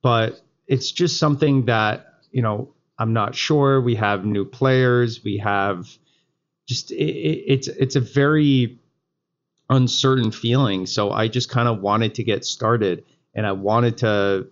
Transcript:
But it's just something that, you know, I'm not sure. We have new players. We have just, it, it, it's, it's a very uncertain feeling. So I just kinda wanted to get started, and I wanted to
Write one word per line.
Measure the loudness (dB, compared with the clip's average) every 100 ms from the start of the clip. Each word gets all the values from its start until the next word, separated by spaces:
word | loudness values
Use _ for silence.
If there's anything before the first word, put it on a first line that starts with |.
But | 2 0 0 -6 _ _ -4
it's | -2 -2
just | -2 -2 0
something | 0 2 2 2 2
that, | 0 0 -4 -12 _ _
you | -2
know, | -2 -4 -8 _ _ -6
I'm | -2
not | 0 -2
sure. | -4 0 2 4 4
We | 2 0
have | 0 0
new | 0 -2
players. | -4 -2 2 4 4 2 0 -4
We | -6 -4
have | 0 0 0 -4 -10 -20 _ _ _ _ _ _ -10
just, | -8 -8
it, | -4
it, | -4 -2 -4 -4 0
it's, | -2 -2
it's | -4 -2 -2
a |
very | -2 0 2 4 4 2 0 -6 _ _ _ _ _ _ _ _ _
uncertain | 2 2 2 2 2 0
feeling. | -2 0 2 2 -2 -4
So | -2 -2
I | -2 -2
just | -2 -4
kinda | -2 0
wanted | -2 0 0 0 -2
to |
get | -4 -4
started, | -4 -4 0 0 0 -4 -10 _ _
and | -6 -4
I |
wanted | -2 0 2 2 0
to | 0 2 2 0 -4